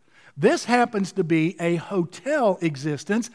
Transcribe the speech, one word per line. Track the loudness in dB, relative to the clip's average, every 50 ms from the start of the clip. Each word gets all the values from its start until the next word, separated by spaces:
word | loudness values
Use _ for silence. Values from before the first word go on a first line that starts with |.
| _ _ _ _ -20 -18 -2
This | 2 2 2 2 2 0
happens | 2 2 2 2 2 0 -2 -4 -2
to | -2 -2 0
be | 2 2 2 2 0 -2 -2
a | -2 -2 -2
hotel | -2 -4 -4 -2 -2 -2 -4 -6 -8 -4 -2 0 2 2 2 2 0
existence. | -2 -4 -4 -4 -6 -6 -6 -6 -4 -2 -2 -2 -2 -6